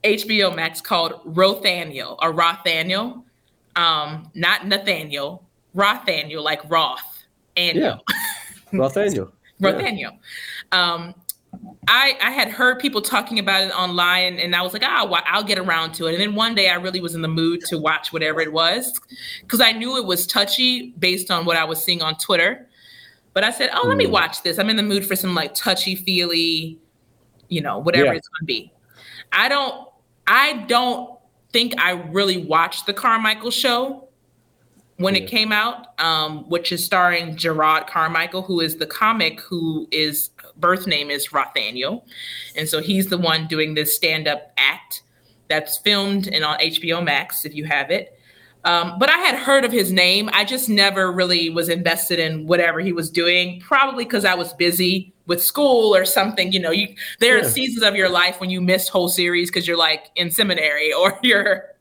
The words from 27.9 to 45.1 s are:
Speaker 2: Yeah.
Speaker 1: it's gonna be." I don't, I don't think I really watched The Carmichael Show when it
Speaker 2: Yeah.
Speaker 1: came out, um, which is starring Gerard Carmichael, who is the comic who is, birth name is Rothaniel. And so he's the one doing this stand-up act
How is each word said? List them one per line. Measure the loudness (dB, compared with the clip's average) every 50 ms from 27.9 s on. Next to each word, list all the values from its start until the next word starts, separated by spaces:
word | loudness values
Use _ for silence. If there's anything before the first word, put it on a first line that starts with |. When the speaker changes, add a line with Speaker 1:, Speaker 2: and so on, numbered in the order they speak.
| 4 4 4
Speaker 2:
Yeah. | 4 2
Speaker 1:
it's | 0 -6 -12
gonna | -12 -10 -6
be." | -4 -4 -6 -6 -12 _ _ _ _ _ -20 -20 -20 -20 -20 -10 _ 0
I | 2 2 2
don't, | 2 0 -2 -4 -6 -10 -16 -20 _ _ _ _ _ _ _
I | 4 6 6 6 4 0 -4 -2
don't | 2 2 2 2 2 -2 -4 -8 -12 -18 -20 _ _ _ _ _ _
think | 0 0 0 0 0 0
I | 2 2
really | 2 -2 -6 -2 0 0 2 2 0
watched | -2 -2 0 2 2 2 2 -2 -8 -6
The | -6 -6
Carmichael | 0 2 2 2 2 2 0 0 0 -4 -4
Show | -4 0 0 2 2 2 0 -4 -8 -12 -16 -20 _ _ _ _ _ _ _ _ _ _ _ _ _ _ _ _ _
when | -2 -2 0 0
it | 0 -2
Speaker 2:
Yeah. | 0
Speaker 1:
came | 0 0 0 2 2
out, | 2 0 0 -4 -8 -16 -16 -6 -2
um, | 0 0 0 0 -2 -2 -4 -8 -6 -2
which | -4 -2 -2 -2 -4
is | -4 -2
starring | 0 2 4 4 4 2 0 -2 -6 -8
Gerard | -4 -2 -2 0 2 4 4 4 2 0
Carmichael, | -2 -2 0 0 0 0 -2 -2 -2 -4 -8
who | -4 -2 -2 0
is | 0 -2 -2
the | -6 -8
comic | -8 -2 0 2 2 2 2 0 -2 -2 -6
who | -10 -8 -6 -4 -2 -2 -2 -4 -4 -4
is, | -2 0 0 0 -2 -4 -6 -6 _ -20 -20 -20 -8
birth | 0 2 2 2 2 0
name | -2 -2 -2 -2 -4
is | -4 -4 -4 -2
Rothaniel. | -2 -2 -2 -2 -4 -4 -4 -4 -6 -4 -4 -4 -4 -6 _ _ -20 -18 -16 -16 -16 -16 -16 -10 -8
And | -6 -4
so | -2 -2 -2
he's | -2 0 0 0 0
the | 0 -2
one | -2 0 0 0 0 -2
doing | -4 -2 -2 -2 -2 -2
this | -2 -2 -2 -2
stand-up | 0 0 0 0 0 0 -2 -2 -2 -6 -8 _
act | 0 0 0 0 -4 -12 _ -16 -16 _ _